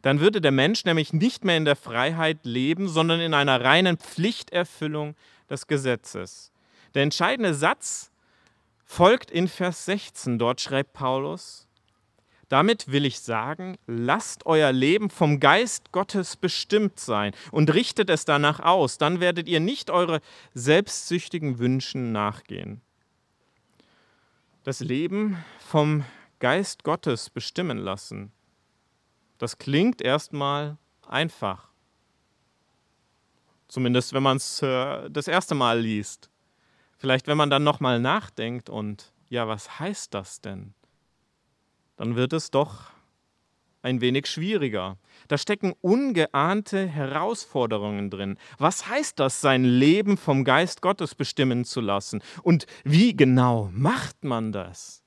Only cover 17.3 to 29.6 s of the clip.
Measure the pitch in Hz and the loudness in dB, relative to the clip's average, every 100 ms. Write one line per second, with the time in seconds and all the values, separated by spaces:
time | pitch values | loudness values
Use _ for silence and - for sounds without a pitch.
17.3 | - - 156 151 165 - - 190 156 - | -6 -6 2 4 4 0 -2 0 0 2
18.3 | 143 147 147 165 185 135 - 151 175 175 | 2 2 2 2 2 2 0 -2 2 0
19.3 | 175 165 165 175 277 - 180 170 156 - | -2 -2 0 0 -4 -2 0 2 -2 -6
20.3 | - - 127 127 165 208 - - 175 - | -20 -16 -4 4 4 2 -8 -4 -6 -4
21.3 | 170 151 120 123 131 - 135 120 110 104 | -6 -4 -2 0 0 -4 -6 -4 -2 -2
22.3 | 107 - 95 90 107 _ _ _ _ _ | -4 -14 -12 -12 -14 _ _ _ _ _
23.3 | _ _ _ _ _ _ _ _ _ _ | _ _ _ _ _ _ _ _ _ _
24.3 | _ _ _ - 131 127 127 170 202 214 | _ _ _ -10 -8 -4 -4 -2 -2 -4
25.3 | 180 160 - - 156 151 151 131 - _ | -6 -12 -20 0 2 2 0 -2 -14 _
26.3 | _ 123 165 196 - 147 170 156 117 - | _ 0 0 -2 -6 -4 -2 -2 -4 -6
27.3 | - - - 180 113 95 98 - 104 101 | -12 -8 -6 -4 -4 -6 -8 -10 -16 -16
28.3 | _ _ _ _ _ _ _ _ _ _ | _ _ _ _ _ _ _ _ _ _
29.3 | _ 117 - | _ -10 -8